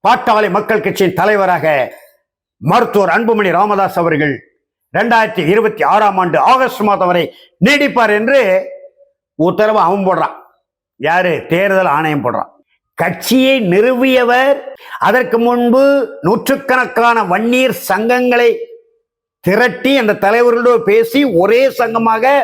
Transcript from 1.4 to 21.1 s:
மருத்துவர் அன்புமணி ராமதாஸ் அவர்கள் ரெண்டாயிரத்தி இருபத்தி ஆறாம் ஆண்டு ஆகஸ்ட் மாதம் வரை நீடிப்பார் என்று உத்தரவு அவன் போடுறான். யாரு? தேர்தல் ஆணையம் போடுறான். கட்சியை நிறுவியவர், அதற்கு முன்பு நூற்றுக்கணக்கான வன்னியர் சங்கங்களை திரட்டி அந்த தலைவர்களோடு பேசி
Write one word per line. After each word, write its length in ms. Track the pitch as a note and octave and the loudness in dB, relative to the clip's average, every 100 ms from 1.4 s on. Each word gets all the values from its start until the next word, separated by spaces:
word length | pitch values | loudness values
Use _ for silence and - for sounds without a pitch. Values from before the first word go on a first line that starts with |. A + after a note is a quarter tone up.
| F#3+ F3 D#3 C#3+ A#2 - - _ _ _ _ _ | 0 0 0 0 -2 -8 -20 _ _ _ _ _
மருத்துவர் 540 | B2+ G#3+ A#3 G#3 F#3 F#3 | 0 0 2 0 0 0
அன்புமணி 360 | A#3 G#3+ F#3+ E3 | 0 0 0 0
ராமதாஸ் 420 | G#3 G3 F#3 F#3 | 0 0 -2 -2
அவர்கள் 340 | E3+ D3+ D3 C3 _ _ _ _ _ | -2 0 -2 -4 _ _ _ _ _
ரெண்டாயிரத்தி 500 | E3 A#3 A#3 G#3+ A3 D3+ | -4 0 0 0 -2 0
இருபத்தி 300 | G#3 A3 G#3+ C#3+ | 2 0 -2 0
ஆறாம் 260 | G3 G#3+ F#3 | 2 2 0
ஆண்டு 160 | F3+ D3+ E3 | 0 2 2
ஆகஸ்ட் 320 | C4 B3+ - G#3 | 2 0 -2 -2
மாதம் 200 | G3 F3+ | 0 0
வரை 140 | F3 E3 - _ _ | 0 -2 -10 _ _
நீடிப்பார் 520 | G#3+ C#4+ C#4+ A#3 A3 G#3 | 0 2 0 0 0 0
என்று 200 | A3+ C#4 G#3 F#3 F#3 - - _ _ _ _ - | 2 2 2 0 -2 -16 -20 _ _ _ _ -2
உத்தரவு 400 | E3 F#3 G#3+ G#3+ E3+ | -2 0 0 2 0
அவன் 180 | G3+ F#3+ | 0 -2
போடுறான். 280 | E3+ D3+ - _ _ _ _ _ _ | -2 -4 -8 _ _ _ _ _ _
யாரு? 340 | C#3 F3 F#3 C#3+ - | -2 0 0 -4 -2
தேர்தல் 440 | E3+ G3 F#3+ F3+ D3 | -2 0 0 0 0
ஆணையம் 280 | D#3 D3 A#2+ | -2 -2 -2
போடுறான். 260 | A2 - _ _ _ _ - | -4 -8 _ _ _ _ -6
கட்சியை 580 | E3+ F3 - B3+ C4 C4+ G3 | -6 -4 0 2 2 2 2
நிறுவியவர், 840 | F#3 A#3+ B3 C4 B3+ A#3+ B3 C4+ C#4 - - - - F#3 | 2 2 2 2 2 2 2 0 -2 -6 -20 -18 -4 0
அதற்கு 300 | B3 B3 A3+ | 0 0 0
முன்பு 420 | A#3 A#3+ A#3+ B3+ C#4 C#4 A3+ - E3 | 0 0 2 2 4 2 -2 -4 -2
நூற்றுக்கணக்கான 920 | A3+ - C4+ - B3+ A#3 - A#3+ A#3 G3 | -2 -2 -4 -2 -2 0 0 2 0 -2
வன்னியர் 440 | F#3 A3+ B3+ C4 F3+ - | -2 0 0 0 -2 -4
சங்கங்களை 580 | F#3+ A#3 B3 B3 A#3+ A#3+ - - - _ _ _ _ _ _ F3 | -2 0 0 0 2 0 0 -8 -18 _ _ _ _ _ _ -2
திரட்டி 460 | G#3 B3 - C4 C#4 | 0 0 0 0 0
அந்த 140 | G#3+ G3+ | 0 0
தலைவர்களோடு 580 | G3 A3+ A#3+ A#3 A#3+ A#3 A3+ | 0 2 2 2 2 2 2
பேசி 320 | A3 A3+ | 0 2